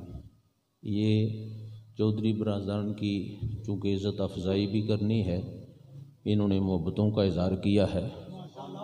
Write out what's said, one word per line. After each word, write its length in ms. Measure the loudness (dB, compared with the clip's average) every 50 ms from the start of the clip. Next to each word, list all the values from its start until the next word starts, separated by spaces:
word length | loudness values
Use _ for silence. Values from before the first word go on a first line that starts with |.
| -10 -12 -14 -14 -14 -16 _ _ _ _ _ _ _ _ _ _ -6
ये 260 | -4 0 2 4 4 4 4 4 2 -2 -6 -10 -12 -12 -14 -14 -16 -16 -18 -20 -10 -2
चौधरी 360 | 0 2 2 2 2 2 0 2
बरादरान 580 | 2 0 0 0 0 0 -2 -2 -2 -2 -2 -2
की 220 | -2 0 0 0 0 -2 -4 -8 -6 -6 -6 -6 -6 -4
चूँकि 280 | -4 -4 -2 0 0 0
इज़्ज़त 280 | 0 0 -2 -2 -2
अफजाई 440 | -2 -4 -2 -2 0 0 2 2 2
भी 140 | 2 0 0 0
करनी 380 | 0 0 0 2 2 2 2 2
है, 160 | 0 0 -2 -2 -6 -10 -12 -16 -18 -20 -20 -20 -20 -18 -18 -18 -20 -16 _ 0
इन्होंने 320 | 2 2 4 4 4 4 2
मोहब्बतों 480 | 2 2 2 2 0 0 2 2 2 4
का 120 | 4 4 4
इजहार 320 | 4 4 2 2 2 0 0 2
किया 220 | 4 4 4 4
है 180 | 4 2 0 -2 -4 -8 -10 -14 -14 -14 -14 -14 -14 -14 -14 -12 -12 -10 -10